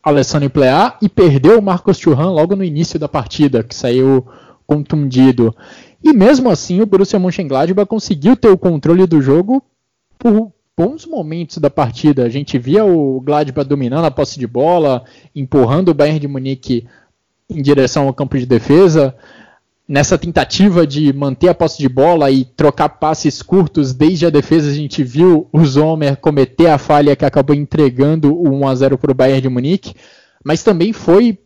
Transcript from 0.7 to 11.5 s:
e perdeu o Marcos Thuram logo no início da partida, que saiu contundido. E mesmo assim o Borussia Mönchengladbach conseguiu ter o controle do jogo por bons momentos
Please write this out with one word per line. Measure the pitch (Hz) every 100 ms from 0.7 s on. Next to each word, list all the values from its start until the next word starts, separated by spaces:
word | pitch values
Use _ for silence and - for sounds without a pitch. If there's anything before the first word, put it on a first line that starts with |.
| 143 196 -
e | 214
perdeu | - 180 139 139 226
o |
Marcos | 202 175 - 185
Thuram | - 135 170
logo | 170 170 196
no |
início | 185 147 165 165
da | 151
partida, | 151 113 - 147 160
que | 127
saiu | - 127 123 131 135 127 - _ _
contundido. | _ 147 143 156 143 127 131 123 113 - - - - _
E | 311
mesmo | 269 202 277 247
assim | 170 - 180
o | 220
Borussia | 190 196 208
Mönchengladbach | 180 170 160 135 165 190 202
conseguiu | 220 - 165 151 262
ter | 233
o | 185
controle | 185 160 156 175 185
do | 160
jogo | 135 147 196 262 _ _ _ _ _ _
por | 240 208 220 _ _
bons | - 175 320
momentos | 330 311 156 165 160